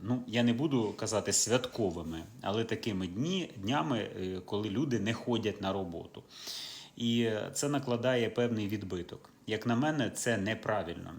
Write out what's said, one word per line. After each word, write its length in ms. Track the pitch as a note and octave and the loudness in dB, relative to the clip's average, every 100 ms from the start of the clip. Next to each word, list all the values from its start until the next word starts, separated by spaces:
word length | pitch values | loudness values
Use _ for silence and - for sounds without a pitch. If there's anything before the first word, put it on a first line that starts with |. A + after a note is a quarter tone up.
ну, 220 | G2 B2 A#2+ | -2 -2 0
я 160 | A#2 | 2
не 100 | A#2+ | 4
буду 400 | A#2 D#3 C3 G#2 - | 4 2 2 2 -2
казати 360 | A2 G#2 G2 | 0 0 2
святковими, 880 | - G#2 C#3+ - - G2+ E2+ D#2+ E2 E2 - | 2 4 2 2 0 0 0 -4 -6 -8 -6
але 220 | G2 G#2+ | -2 0
такими 440 | A2+ G#2+ A2+ F#2+ F#2 | 0 -2 -2 -2 -2
дні, 440 | F#2+ D#3+ F#3+ D#3+ G#2 | -2 0 0 -4 -4
днями, 420 | G2 D3 E3 A#2 | 0 0 2 0
е, 420 | G2 - F#2 F#2 - | -2 -4 -4 -4 -4
коли 240 | G#2 G#2+ | -2 0
люди 300 | G2+ D3+ A2+ | 0 2 2
не 140 | G2+ | 2
ходять 480 | A#2 - A2+ G#2+ - | 0 0 0 0 0
на 120 | F#2+ | -2
роботу. 500 | G2 F2+ E2 - - - - - - - - - - | -2 -2 -6 -10 -14 -18 -14 -10 -10 -10 -12 -14 -4
І 340 | A#2 A#2 A#2 G#2+ G2+ | 2 4 4 2 -2
це 160 | - C#3+ | -2 0
накладає 600 | C#3+ C3 A#2+ B2 B2+ A2 | 0 0 2 4 4 2
певний 380 | B2 A#2+ A2 G2+ | 2 2 2 0
відбиток. 640 | G#2 F#2+ F#2 E2+ - - - - | -2 -4 -6 -6 -12 -16 -14 -4
Як 200 | G#2+ A#2+ | -2 2
на 80 | A#2 | 2
мене, 340 | D3+ D#3 G#2+ | 2 2 0
це 280 | - B2 A2 | 0 0 2
неправильно, 760 | G2+ A2 - G#2+ E2+ E2 F2 | 2 0 0 0 -2 -6 -10